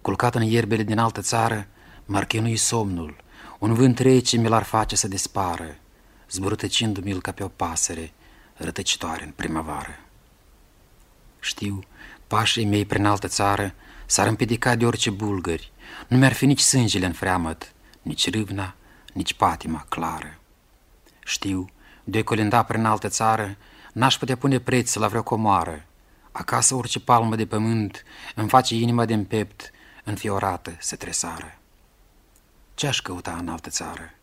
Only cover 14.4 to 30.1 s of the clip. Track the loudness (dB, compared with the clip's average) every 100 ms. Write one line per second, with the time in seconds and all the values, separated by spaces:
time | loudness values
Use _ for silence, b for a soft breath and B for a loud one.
14.4 | 0 0 2 4 2 2 -2 -2 -2 -2
15.4 | -2 -4 -6 -20 B B B 6 6 6
16.4 | 4 4 4 4 4 2 0 -2 0 0
17.4 | 0 -6 -12 _ b b -10 -4 -2 -2
18.4 | -4 -6 -8 -12 B B B -8 -6 0
19.4 | 0 0 -6 -8 -6 -6 -4 -6 -12 -16
20.4 | _ _ _ _ _ _ _ b -10 -6
21.4 | -4 -4 -6 b b b -4 -2 0 2
22.4 | 4 4 4 2 2 2 -2 0 2 2
23.4 | -2 -8 B B B 0 2 2 -2 0
24.4 | 2 0 2 0 2 0 0 0 -2 0
25.4 | 4 2 2 -8 -14 _ b b b -12
26.4 | -4 0 2 0 -4 -6 4 4 4 0
27.4 | -2 0 0 0 -2 -6 -20 B B -6
28.4 | 4 6 6 0 2 2 2 0 0 -2
29.4 | -4 -10 -20 B B B -10